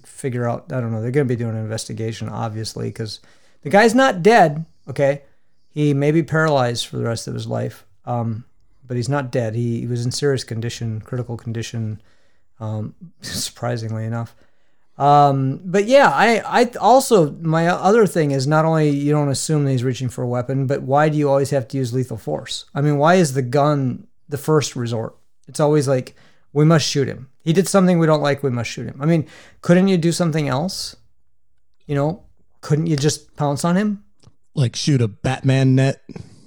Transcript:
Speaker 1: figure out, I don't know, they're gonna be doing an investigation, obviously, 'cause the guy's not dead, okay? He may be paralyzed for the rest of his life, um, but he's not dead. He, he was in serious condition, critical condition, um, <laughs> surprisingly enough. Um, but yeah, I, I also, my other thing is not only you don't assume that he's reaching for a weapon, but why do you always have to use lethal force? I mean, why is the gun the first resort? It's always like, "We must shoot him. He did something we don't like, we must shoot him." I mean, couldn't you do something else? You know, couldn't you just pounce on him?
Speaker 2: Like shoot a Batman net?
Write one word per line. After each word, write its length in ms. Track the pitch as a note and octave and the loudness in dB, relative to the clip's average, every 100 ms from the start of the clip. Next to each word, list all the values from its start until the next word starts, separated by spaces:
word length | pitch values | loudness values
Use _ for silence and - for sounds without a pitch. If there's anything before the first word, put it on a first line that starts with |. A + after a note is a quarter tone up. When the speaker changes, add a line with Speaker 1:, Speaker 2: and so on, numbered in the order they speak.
Speaker 1:
figure 420 | - - C#3 B2 A#2+ | -18 -10 -8 -4 -4
out, 240 | - - | -6 -6
I 120 | C3 | -6
don't 100 | A#2 | -4
know, 80 | A2+ | -4
they're 100 | A2+ | -2
gonna 140 | C#3 | -2
be 100 | C3 | 0
doing 220 | A#2 A#2 A2+ | -2 -4 -6
an 60 | |
investigation, 640 | A2 A2 - A2 A2 G#2+ A2+ | -6 -8 -10 -8 -8 -8 -10
obviously, 640 | A2 A#2 G#2+ A2 - A#2 | -8 -8 -8 -10 -8 -10
'cause 280 | A2+ A2 - - _ _ _ | -8 -12 -12 -20 _ _ _
the 80 | D3 | 2
guy's 240 | G3 A3+ | 4 6
not 280 | A#3+ C4+ F#3 | 4 2 4
dead, 440 | F3 A3+ E3 D3 E3 _ - | 4 6 6 2 -10 _ -12
okay? 360 | C3+ C#3 D3 - _ _ _ _ | -2 0 0 -8 _ _ _ _
He 240 | D3 D3 | -2 0
may 160 | C#3 C#3+ | 2 2
be 100 | D#3+ | 2
paralyzed 640 | D#3 D#3+ D#3+ C#3+ B2 A#2+ - | 0 0 2 2 0 -2 -6
for 120 | B2 | -6
the 60 | |
rest 220 | A#2+ A2+ - | -4 -6 -6
of 60 | |
his 120 | A#2+ A2+ | -8 -6
life, 400 | A#2+ A#2 - - - | -6 -6 -10 -20 -18
um, 400 | - A#2+ A#2 A2 - _ _ _ - | -8 -4 -4 -6 -12 _ _ _ -8
but 100 | B2 | -6
he's 120 | A#2+ | -2
not 220 | C#3+ C3 | -4 -2
dead. 240 | C3 A2+ | -4 -4
He, 260 | A2+ A#2+ A#2 | -4 -4 -4
he 60 | A#2+ | -4
was 180 | A#2+ | -4
in 60 | A#2+ | -4
serious 340 | B2+ C#3+ C3 | -2 -2 -2
condition, 560 | - A2+ A#2+ - A#2 A2 | -4 -8 -8 -8 -8 -8
critical 360 | - B2 A#2 A#2 | -8 -8 -8 -10
condition, 640 | A#2 A2+ A2+ A#2 A2 G#2+ - _ _ _ _ _ | -8 -8 -8 -8 -8 -10 -16 _ _ _ _ _
um, 340 | A2 G#2+ G#2+ - E3+ | -8 -8 -8 -14 -20
<laughs> 140 | _ | _
surprisingly 800 | - G2+ - - A#2+ A#2+ A2 A2 | -12 -10 -10 -8 -6 -6 -6 -6
enough. 300 | A2 A#2 A#2 _ _ _ _ _ _ - | -6 -6 -8 _ _ _ _ _ _ 0
Um, 640 | C#3 D3 C#3+ C3+ C3 C3+ | 4 6 6 4 -2 -4
but 220 | F#3 F3+ G#3 | -2 -2 4
yeah, 240 | C4+ A3+ | 6 6
I, 300 | C#3 G#3 A3 | 4 2 2
I 200 | - G3 B3 - | 0 0 0 2
also, 500 | G3 B3+ C4 G#3+ D3+ | 4 4 6 4 4
my 360 | - D#3+ D#3+ E3+ | 0 -2 0 2
other 380 | F3 E3+ A3+ G3+ | 2 2 4 4
thing 260 | F3 D3 | 2 0
is 140 | C#3 C3 | 0 2
not 180 | D#3 | 2
only 260 | D#3+ D#3+ D3+ | 2 2 2
you 220 | C#3+ C#3+ | 2 2
don't 160 | D3+ C#3+ | 2 0
assume 360 | C3 - D#3 | -2 0 0
that 60 | C#3 | 2
he's 140 | C3 | 0
reaching 240 | B2+ A#2+ B2+ | -2 -4 -6
for 140 | - | -6
a 60 | B2+ | -4
weapon, 380 | B2 B2 C3+ C3 | -4 -2 -2 -2
but 160 | C#3 | -2
why 260 | C3 C#3+ D#3 | 0 2 2
do 80 | D3+ | 2
you 120 | C#3+ | 2
always 200 | C#3 C3+ | 2 2
have 180 | C#3+ A#2+ | -2 -2
to 80 | C#3 | -6
use 160 | B2 | -2
lethal 220 | B2+ B2+ A2 | -4 -4 -8
force? 480 | - D3+ - - - | -8 -8 -8 -12 -8
I 60 | D3+ | -2
mean, 160 | D3 D3 | 0 2
why 160 | D3+ | 4
is 200 | F#3 D#3 | 4 2
the 80 | C3 | 0
gun 640 | B2 C#3+ D3 D3 C3 - - _ - | -2 0 2 0 -2 -4 -14 _ -12
the 100 | C3+ | -8
first 360 | - D#3 - | 0 0 0
resort? 400 | - A#2 A2+ - - _ _ - | -6 -6 -6 -8 -12 _ _ -16
It's 140 | C3 | 0
always 260 | D3 D3+ C3+ | 2 2 2
like, 260 | C3 B2+ - - _ _ | -2 -4 -18 -20 _ _
"We 120 | C#3+ D3+ | 2 4
must 200 | E3 - | 4 2
shoot 220 | D3 A#2 | -2 -2
him. 200 | A2+ C3 _ | -6 -16 _
He 100 | D#3+ | 0
did 140 | E3 E3+ | 0 2
something 300 | G3 F3+ F3 | 4 4 4
we 80 | D#3+ | 4
don't 140 | D3+ | 2
like, 220 | C#3+ C3+ | 0 -2
we 80 | C#3 | -2
must 180 | A#2+ A#2 | -4 -6
shoot 160 | - A#2+ | -8 -12
him." 120 | B2 | -4
I 60 | D3 | 0
mean, 200 | E3 - - - - | 0 -2 -14 -20 -10
couldn't 260 | - F3 G3 | 2 4 4
you 80 | F#3 | 2
do 160 | E3 | 0
something 340 | E3 F3 D#3 C#3 | 0 -2 -2 -2
else? 460 | C3 F3+ - - - _ _ - _ _ _ _ _ - | -4 -4 -8 -12 -14 _ _ -20 _ _ _ _ _ -6
You 80 | |
know, 300 | C#3+ D3 G3 - _ _ _ | -2 -2 -4 -14 _ _ _
couldn't 260 | - D3+ E3 | -2 -2 0
you 100 | D3+ | 0
just 380 | D3 - - - | 0 -2 -12 -4
pounce 280 | D3 C#3+ | -2 -2
on 120 | E3+ F3+ | 0 0
him? 280 | G#3+ G3+ _ _ - _ _ | 0 -4 _ _ -20 _ _
Speaker 2:
Like 200 | - A#2+ - | -2 -2 -2
shoot 240 | - C3+ | 0 2
a 80 | A2+ | 0
Batman 640 | G2 C3 C3 C3 C3 C3 C3 | -2 -6 -2 0 2 4 4
net? 260 | C3+ - - - - - | 2 -2 -14 -20 -20 -20